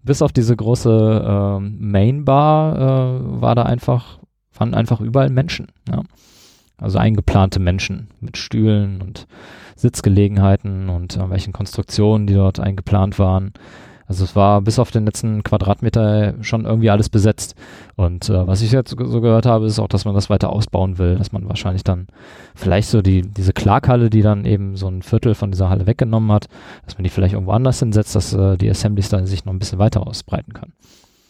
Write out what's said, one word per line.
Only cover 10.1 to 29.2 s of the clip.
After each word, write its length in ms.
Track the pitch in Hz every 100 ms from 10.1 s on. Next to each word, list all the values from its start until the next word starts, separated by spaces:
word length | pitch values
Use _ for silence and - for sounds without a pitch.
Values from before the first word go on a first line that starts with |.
| 98 101 101 98 98 101 95 95
und 260 | 87 90
irgendwelchen 380 | 92 92 95 95
Konstruktionen, 720 | - 101 - - - 107 110 101
die 80 |
dort 240 | 98 95 -
eingeplant 640 | 98 98 - 98 95 101
waren. 320 | 92 95 95 - - - - - -
Also 160 | 92
es 100 | 95
war 260 | 107 101 104
bis 180 | 101 110
auf 100 | 117
den 140 | 113 107
letzten 380 | - 113 107
Quadratmeter 880 | - 107 98 101 120 117 107 107 104 -
schon 220 | 107 113
irgendwie 260 | 110 113 113
alles 180 | 104 107
besetzt. 460 | 107 107 - - - - - -
Und, 340 | - 87 90 -
äh, 180 | 95 92
was 140 | 95
ich 100 | 110
jetzt 180 | 131 120
so 60 | 120
gehört 500 | 123 117 117 113 117
habe, 200 | 113 110
ist 120 | 107
auch, 80 | 104
dass 180 | 98
man 100 | 107
das 140 | 101 -
weiter 220 | 101 -
ausbauen 480 | 107 - 90 95 90
will, 180 | 90 90
dass 140 | 101
man 180 | 101 101
wahrscheinlich 360 | - 98 92
dann 240 | - 90 95 - - - - -
vielleicht 320 | - 92 113
so 120 | 113
die, 220 | 95 95
diese 300 | 92 101 92
Clark-Halle, 580 | - 98 120 - 123 113
die 120 | 110
dann 220 | 104 101
eben 320 | 113 101 98 98
so 120 | 95
ein 140 | 92
Viertel 320 | - 113 123 107
von 160 | 101
dieser 160 | 92 92
Halle 160 | 90 90
weggenommen 460 | - 113 113 107
hat, 160 | 104 - - - -
dass 120 | - -
man 80 |
die 60 | 90
vielleicht 240 | - 95
irgendwo 180 | 101 95
anders 260 | 107 131 -
hinsetzt, 380 | 117 104 - 104
dass, 160 | -
äh, 240 | 98 95 95
die 100 | 104
Assemblies 400 | 98 107 101 98
dann 180 | 101